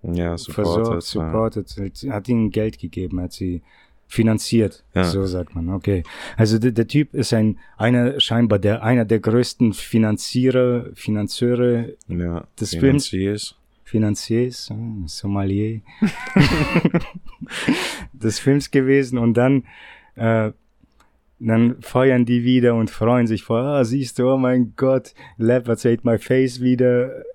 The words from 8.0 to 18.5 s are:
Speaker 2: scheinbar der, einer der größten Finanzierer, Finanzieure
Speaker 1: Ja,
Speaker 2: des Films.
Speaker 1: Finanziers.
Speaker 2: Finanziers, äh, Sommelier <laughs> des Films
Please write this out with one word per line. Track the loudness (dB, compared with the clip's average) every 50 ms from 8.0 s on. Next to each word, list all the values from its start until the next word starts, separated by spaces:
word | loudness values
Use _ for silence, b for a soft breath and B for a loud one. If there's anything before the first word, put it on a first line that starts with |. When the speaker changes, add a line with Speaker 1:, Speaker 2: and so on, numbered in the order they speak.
| 2 2 0 -2
Speaker 2:
scheinbar | -2 0 2 2 4 4 2 2
der, | 2 2 0 0
einer | 2 2 2 2 2
der | 2 2 2
größten | 2 2 2 2 2 0 0 _ 0 0 2
Finanzierer, | -2 -8 -2 2 2 2 2 0 -2 -4 -4 -2 0 2 2 4 4 2 2 2 -2 -4 -8 -16
Finanzieure | -12 -6 -4 -2 -2 -2 -4 -4 -2 0 0 2 2 2 2 2 0 -2 -6 -10 _ -14 _
Speaker 1:
Ja, | -6 -4 -4 -4 -4 -6 -8 _ _ -8
Speaker 2:
des | -8 -6
Films. | -2 2 4 4 4 4 0 -2
Speaker 1:
Finanziers. | -4 -2 -2 -2 -2 -4 -8 -12 -16 _ _ _ _ _ _
Speaker 2:
Finanziers, | -4 -2 0 0 0 -2 -4 -4 -2 0 0 0 -2 -4 -10 -14 -12
äh, | -10 -10 -10 -10 -8 -10 -10 -10
Sommelier | -12 -8 -6 -4 -4 -2 -2 -2 0 -2 -2 -2 -4 -8 -10 B B B
<laughs> | B -2 -2 -6 -12 -2 2 4 4 4 4 0 -2 0 0 0 0 2 0 -2 -4 -4 -14 -16 -16 -18 -16 _ -16 B B B B B -2 B B B B B B B -16
des | -4 -2 -2 -2 0
Films | 2 2